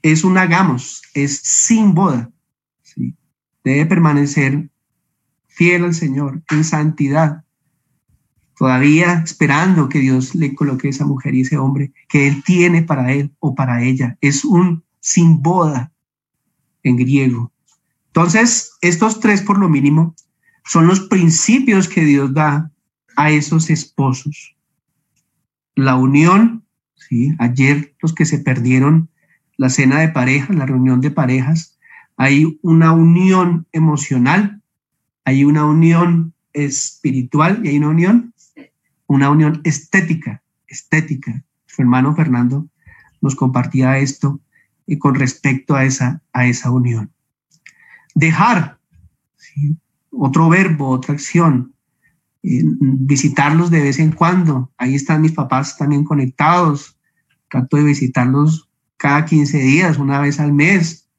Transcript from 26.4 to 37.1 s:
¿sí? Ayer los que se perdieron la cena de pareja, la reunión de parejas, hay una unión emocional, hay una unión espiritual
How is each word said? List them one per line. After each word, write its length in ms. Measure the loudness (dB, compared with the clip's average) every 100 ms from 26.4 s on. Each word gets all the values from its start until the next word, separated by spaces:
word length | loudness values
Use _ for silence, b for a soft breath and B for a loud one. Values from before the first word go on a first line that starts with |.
| 2 0 _ _ _ _
¿sí? 380 | -8 -2 -2 -2
Ayer 560 | -2 0 0 0 -4 _
los 120 | -8
que 120 | -2
se 140 | -2 -2
perdieron 680 | -4 -2 0 2 4 2 0 _ _ _ _ _
la 120 | -4
cena 320 | 0 0 2
de 80 | 0
pareja, 440 | 0 -2 -2 -2
la 140 | -4 -2
reunión 340 | 0 2 0
de 120 | 0
parejas, 680 | -2 -2 0 0 -2 -4 _ b b b -4
hay 420 | 0 2 2 -2
una 300 | 0 4 4
unión 760 | 4 4 4 4 2 2 -2 -4
emocional, 880 | -2 0 -2 -4 0 2 0 -2 -6 _ _ _ _ _ _
hay 200 | -2 2
una 200 | 2 2
unión 720 | 2 2 4 4 2 0 -2 _ _
espiritual 1080 | -6 -6 -6 -10 -8 -4